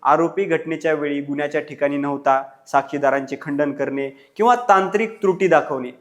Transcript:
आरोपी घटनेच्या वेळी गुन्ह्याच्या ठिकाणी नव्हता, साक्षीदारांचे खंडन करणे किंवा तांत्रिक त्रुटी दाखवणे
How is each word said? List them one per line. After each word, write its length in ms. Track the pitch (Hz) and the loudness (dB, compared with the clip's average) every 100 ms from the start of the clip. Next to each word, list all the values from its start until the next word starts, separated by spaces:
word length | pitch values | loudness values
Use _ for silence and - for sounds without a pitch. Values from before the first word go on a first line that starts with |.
आरोपी 420 | - 151 165 165 | 4 2 2 -2
घटनेच्या 480 | 196 160 160 160 160 | -2 -2 -2 -4 -2
वेळी 280 | 156 147 143 | -2 -2 -6
गुन्ह्याच्या 400 | 143 143 147 151 | -6 -4 -4 -4
ठिकाणी 360 | - 139 143 143 | -6 -4 -2 -2
नव्हता, 460 | 143 139 139 135 135 - - | -4 -2 2 0 0 -16 -2
साक्षीदारांचे 720 | 143 135 147 139 135 131 135 | 0 0 -2 0 0 -2 -10
खंडन 300 | 160 143 147 | -6 -2 -2
करणे 360 | 139 135 135 139 135 _ _ | -2 -4 -4 -6 -10 _ _
किंवा 180 | 220 240 240 | 2 2 4
तांत्रिक 540 | 190 190 202 220 - | 4 4 -2 -2 -2
त्रुटी 240 | 196 180 185 | 0 2 4
दाखवणे 420 | 165 - 139 123 123 | 4 4 -6 -8 -12